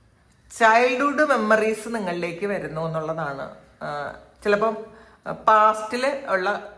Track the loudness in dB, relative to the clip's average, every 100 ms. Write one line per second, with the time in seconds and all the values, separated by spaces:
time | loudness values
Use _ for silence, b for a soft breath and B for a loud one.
0 | _ _ _ _ _ 2 6 6 4 2
1 | 0 2 2 2 4 2 2 -2 -6 -6
2 | -4 -4 -6 -6 -4 -4 -6 -6 -4 -4
3 | -4 -4 -6 -8 -12 -14 -20 -14 -10 -8
4 | -8 -12 -20 _ 0 2 0 -2 -10 B
5 | B B -12 -4 4 6 6 2 -4 -4
6 | -4 -4 -4 -2 -2 -4 -8